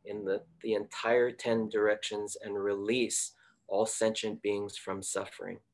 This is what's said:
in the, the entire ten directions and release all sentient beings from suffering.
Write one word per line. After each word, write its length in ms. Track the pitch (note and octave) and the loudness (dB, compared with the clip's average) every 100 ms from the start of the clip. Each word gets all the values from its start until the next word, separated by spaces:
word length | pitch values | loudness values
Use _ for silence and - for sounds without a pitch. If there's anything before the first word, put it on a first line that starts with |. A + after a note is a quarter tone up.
| G#2 | -10
in 180 | G#2 | -6
the, 160 | G2 G2 - _ | -2 -2 -4 _
the 100 | A2+ | -2
entire 580 | G#2+ G#2 - A2+ A#2+ B2 | 0 -2 -4 4 4 4
ten 380 | A#2+ A#2+ A2+ G#2+ | 2 0 2 2
directions 680 | G#2+ G#2 G#2+ - G#2 G#2 - | 2 4 2 0 -4 -6 -8
and 140 | G#2+ G2+ | -6 -2
release 760 | G2+ G2+ G2+ B2+ A2+ - - - _ _ - | 0 0 2 2 2 0 -4 -8 _ _ -2
all 160 | G2 | 2
sentient 560 | A2 - A2 A2 A2 G#2 | 2 2 0 2 -4 -2
beings 380 | G2+ G2+ G2+ - | -2 0 -2 -8
from 240 | - G2 | -6 -6
suffering. 560 | G2 - G2 - F#2+ F#2 _ | -4 -4 -6 -8 -10 -10 _